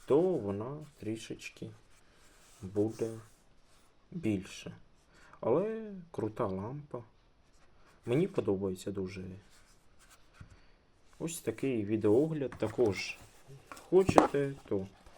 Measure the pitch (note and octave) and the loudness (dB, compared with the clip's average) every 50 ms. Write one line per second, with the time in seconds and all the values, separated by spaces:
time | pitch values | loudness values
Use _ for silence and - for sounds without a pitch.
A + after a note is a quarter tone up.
0 | - - C3 D3+ F3+ F#3 F3 C3 G#2 G2+ G2 G2+ A2+ C3 D3 D3+ D3+ - - - | 0 4 4 6 6 4 2 0 -2 -2 -4 -4 -6 -8 -10 -12 -14 -16 -18 -12
1 | - A2 A2+ G#2+ - - - - - - - - A#2 A2 G#2+ - - - - - | -8 -8 -8 -8 -8 -12 -12 -12 -12 -14 -14 -14 -14 -14 -14 -18 -20 -20 -20 -20
2 | - - _ - - - - - - - - - G2+ F#2 G#2 G#2 G#2 A2+ A2+ - | -20 -20 _ -20 -20 -20 -20 -20 -20 -20 -18 -14 -12 -4 0 0 0 0 0 -2
3 | A#2+ A2+ A2+ A2 A2 - - _ _ - - _ _ _ - - _ - _ _ | -4 -4 -6 -8 -14 -18 -20 _ _ -20 -20 _ _ _ -20 -20 _ -20 _ _
4 | _ - - F3 - A2 G#2 F#2+ F2+ - - - - - - - - - _ _ | _ -14 -8 -4 0 0 0 0 -2 -6 -14 -14 -14 -14 -16 -16 -20 -20 _ _
5 | _ _ - - - - - - - A2 B2 E3 G3+ A3 A3 A3+ A3 G#3 G3 F#3 | _ _ -20 -20 -20 -20 -12 -4 0 2 2 2 2 0 -4 -6 -8 -10 -12 -14
6 | E3 - - - A2 G#2+ A2 - A#2+ G2 F#2+ F#2+ G2 A#2 C#3 D3 C#3 - - A#2+ | -16 -12 -8 -6 -6 -4 -4 -4 -4 -2 -2 -4 -6 -6 -8 -10 -12 -12 -12 -14
7 | - - - _ _ _ _ _ _ _ - - - - - - - - - _ | -14 -16 -20 _ _ _ _ _ _ _ -20 -20 -20 -20 -20 -20 -20 -20 -20 _
8 | - A2+ B2 D#3 F#3 G3 - - G2+ G#2 G2 F#2 G2+ F#2+ F#2 - - G#2 F#2+ G2 | -2 0 2 2 2 2 0 0 0 2 2 2 0 -2 -4 -4 -6 -6 -6 -4
9 | F#2+ F#2 G2+ F#2+ F#2 F#2 F#2 F#2+ - - - - - - - _ - - - - | -6 -6 -6 -10 -10 -10 -12 -14 -18 -20 -20 -20 -20 -20 -20 _ -20 -20 -20 -20
10 | - - - - - - - - - - - - - - - _ _ _ _ _ | -20 -20 -20 -20 -20 -20 -20 -20 -20 -20 -20 -20 -20 -20 -20 _ _ _ _ _
11 | - - - - D3+ E3 - - - A#2 A2 - C3+ C3+ B2 A2+ G2+ G2+ A2+ G#2 | -20 -20 -12 -10 -8 -8 -8 -6 -6 -6 -4 -2 -2 -2 0 0 0 0 0 4
12 | G2+ G#2 G#2 C#3 D#3 D#3+ D#3+ D3 C3+ A#2+ - - A2+ G#2+ - - B2 G#2 F#2 - | 6 6 6 6 6 4 2 -2 -4 -6 -4 -4 -4 0 2 4 4 4 4 0
13 | - - - - - - - - - - - - - - - - - - F3 F#3 | -4 -8 -8 -12 -14 -20 -20 -20 -20 -20 -20 -20 -18 -20 -20 -18 0 4 6 6
14 | F#3+ F#3+ - F#3+ F#3 - - C#3+ C#3 C#3 C#3 - - - G#2+ F#2+ F#2+ - - - | 6 8 8 8 8 6 6 0 -2 -2 -4 -8 -6 -4 -4 -4 -4 -6 -12 -18
15 | - - - | -20 -20 -16